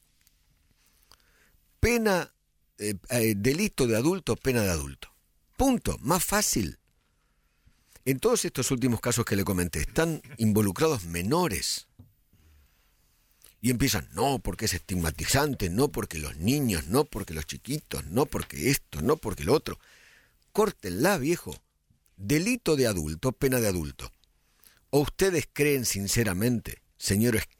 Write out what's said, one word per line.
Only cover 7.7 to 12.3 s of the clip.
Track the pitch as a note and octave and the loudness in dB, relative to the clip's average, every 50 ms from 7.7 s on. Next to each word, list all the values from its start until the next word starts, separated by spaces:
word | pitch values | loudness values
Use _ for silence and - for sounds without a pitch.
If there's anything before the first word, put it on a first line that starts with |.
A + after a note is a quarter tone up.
| _ _ _ _ _ - - | _ _ _ _ _ -8 -2
En | B2+ C3+ B2+ | -2 -2 0
todos | - A#3+ A#3+ F#3+ - | 2 2 2 2 0
estos | F3 - C3+ A#2+ - | -4 -4 -4 -2 0
últimos | C#3 A#2+ B2+ B2 A2+ - | 0 0 2 0 0 0
casos | - A#2+ A2+ A#2+ A2 | -2 -2 0 0 0
que | - G#2+ | 0 0
le | G2 F#2+ | 0 0
comenté, | G2+ F#2+ F2+ F2 D#2+ - D#2 | 0 0 0 0 -2 -2 -4
están | D2 - - D#3+ D#3+ E3+ D#3 - - - - - | -4 -2 0 0 0 0 -2 -6 -8 -16 -6 0
involucrados | A2+ G#2+ G2+ G#2+ G#2 G2 F2 - D#3 D#3+ C#3+ G#2 F2 | 2 4 4 4 4 2 2 2 2 2 2 0 -4
menores. | E2+ E2+ F2 F2 G#2+ D3 F3 F3+ C#3+ F#2 C2 - - - - - _ _ _ - _ _ _ _ _ | -6 -4 -4 0 2 2 2 2 0 -2 -2 -4 -4 -4 -6 -8 _ _ _ -20 _ _ _ _ _